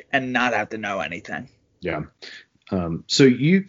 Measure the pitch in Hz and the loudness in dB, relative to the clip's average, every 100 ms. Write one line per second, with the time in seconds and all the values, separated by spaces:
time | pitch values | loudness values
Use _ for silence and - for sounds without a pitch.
0 | - 139 127 123 123 110 107 110 101 98 | -4 -4 -2 0 0 0 -4 -6 -6 -6
1 | 76 85 - 87 - _ _ _ 90 78 | -6 -10 -10 -12 -12 _ _ _ -8 -6
2 | 80 _ - - - _ - 98 85 82 | -8 _ -20 -20 -20 _ -6 -4 -2 -6
3 | - - 135 123 147 190 | -2 6 6 6 4 2